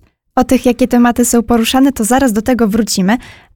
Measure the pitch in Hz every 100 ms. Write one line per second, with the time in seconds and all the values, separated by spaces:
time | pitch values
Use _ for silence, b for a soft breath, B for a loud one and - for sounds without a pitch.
0 | _ _ _ - 254 254 247 240 247 247
1 | 240 240 240 240 - 233 226 254 277 262
2 | 208 254 269 208 233 240 220 226 202 -
3 | 185 247 B B B